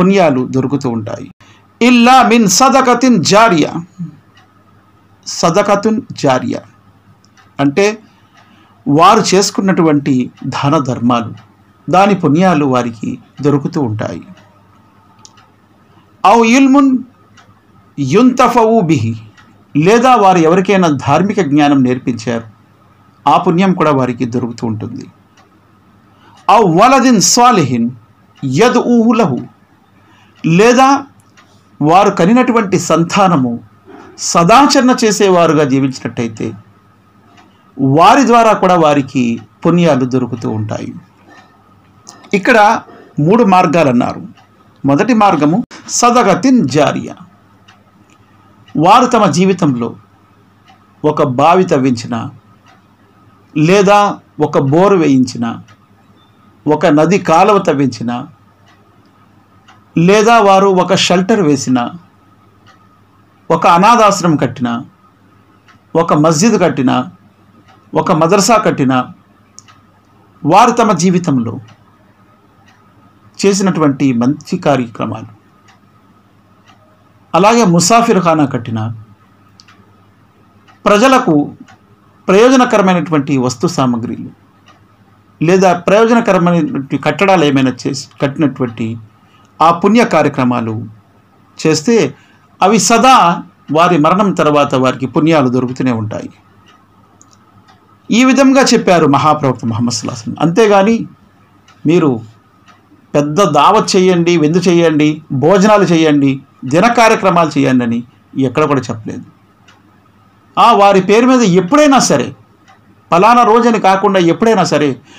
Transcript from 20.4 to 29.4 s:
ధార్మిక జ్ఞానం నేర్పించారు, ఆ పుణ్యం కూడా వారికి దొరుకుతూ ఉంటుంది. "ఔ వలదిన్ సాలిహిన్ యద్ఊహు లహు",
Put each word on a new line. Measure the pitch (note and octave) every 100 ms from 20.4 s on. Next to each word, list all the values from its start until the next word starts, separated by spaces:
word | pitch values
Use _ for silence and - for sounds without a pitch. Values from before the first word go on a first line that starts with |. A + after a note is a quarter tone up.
| D#3 F#3 F#3+ G3 F3
ధార్మిక | C#3+ - D3 F#3+ A3+
జ్ఞానం | D3+ D3 C#3+ C#3
నేర్పించారు, | B2 B2+ C3+ A2+ A2+ A#2 A2+ - _ _ _ _ _ _ -
ఆ | E3
పుణ్యం | F3+ E3+ F#3+
కూడా | F3 D#3
వారికి | C#3 B2 A#2
దొరుకుతూ | B2+ A#2+ A#2 A2+ A#2
ఉంటుంది. | A2 - - - _ _ _ _ _ _ _ _ _ _ _ _ - -
"ఔ | G#3 G3+
వలదిన్ | D#3+ A#3 C4+ A3 A3+
సాలిహిన్ | - - A#3+ G#3+ C3 B2 A#2 B2+ _ _ _ _
యద్ఊహు | C#3 C3 A#3+ B3 - A#3+ A3
లహు", | A3+ F#3+ B2